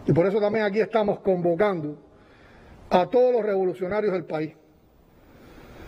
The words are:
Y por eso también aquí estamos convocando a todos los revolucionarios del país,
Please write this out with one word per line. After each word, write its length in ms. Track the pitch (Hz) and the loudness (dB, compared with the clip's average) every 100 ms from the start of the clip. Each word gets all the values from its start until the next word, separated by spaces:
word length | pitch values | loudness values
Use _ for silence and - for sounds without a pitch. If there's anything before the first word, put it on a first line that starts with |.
| - | 0
Y 40 | |
por 140 | 151 190 | 2 4
eso 140 | 214 | 2
también 260 | 208 220 208 | 0 0 0
aquí 140 | 208 | 0
estamos 400 | - 226 208 175 | 0 0 0 -2
convocando 840 | 202 180 175 170 208 180 147 147 - - - - - - - - - | -2 0 0 2 0 0 -6 -10 -18 -20 -20 -20 -20 -20 -20 -16 0
a 180 | 180 180 | 0 2
todos 240 | 247 254 | 2 2
los 140 | 240 208 | 2 0
revolucionarios 680 | 190 185 165 180 208 208 | -2 -2 -4 -4 -2 -2
del 140 | 180 151 | -4 -6
país, 300 | 160 156 - _ _ _ _ _ _ - - - - - - | -6 -8 -10 _ _ _ _ _ _ -20 -20 -20 -20 -20 -20